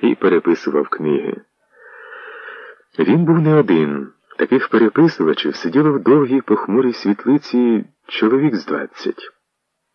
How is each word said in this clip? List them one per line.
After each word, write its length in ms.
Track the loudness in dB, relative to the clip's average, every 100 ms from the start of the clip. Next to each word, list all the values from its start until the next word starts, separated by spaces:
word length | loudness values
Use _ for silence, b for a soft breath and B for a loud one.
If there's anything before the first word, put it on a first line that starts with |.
і 140 | -2
переписував 720 | 0 2 2 0 -2 0 -4 -4
книги. 480 | -4 -2 -2 -4 -10 _ _ _ B B B B B B B B B B B B -4
Він 260 | 0 2
був 140 | 4 2
не 160 | 4
один. 540 | 2 4 2 0 -4 -10 _ _ -6
Таких 300 | 0 0 2
переписувачів 840 | 2 2 4 2 2 -2 0 -4
сиділо 380 | -4 -2 0 2
в 100 | 0
довгій 380 | 2 2 4 0
похмурій 520 | 0 -2 0 0 0
світлиці 920 | -2 -2 -2 0 0 0 0 2 0 -2 _ -14
чоловік 460 | -2 0 2 0
з 120 | -2 -6
двадцять. 640 | -8 -8 -10 -10 -10 -12 _ _ _ _ _ _